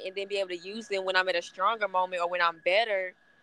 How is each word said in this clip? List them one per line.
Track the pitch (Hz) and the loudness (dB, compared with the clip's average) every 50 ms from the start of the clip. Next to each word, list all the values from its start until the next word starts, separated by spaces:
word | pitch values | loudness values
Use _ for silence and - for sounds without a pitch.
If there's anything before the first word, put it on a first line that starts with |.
| 180 | -6
and | 190 185 | -8 -6
then | 196 196 | -6 -6
be | 196 202 | -4 -2
able | 196 196 180 | -2 -2 -2
to | 180 | -4
use | 175 170 190 208 226 214 | -8 -8 -10 -10 -10 -6
them | - 196 190 185 | -4 -4 -2 0
when | 190 185 | 2 2
I'm | 185 185 185 | 4 4 2
at | 175 | 0
a | 175 | -2
stronger | 170 - - 190 185 214 233 220 208 | -2 -4 -4 0 0 0 0 0 -2
moment | 196 190 185 185 185 185 175 | 0 2 2 0 0 0 -2
or | 175 175 | -2 0
when | 180 175 | 2 2
I'm | 175 170 165 165 - | 2 2 2 0 0
better, | 175 185 214 233 220 202 190 185 185 - _ _ _ _ _ | 2 4 4 4 2 0 -2 -2 -4 -8 _ _ _ _ _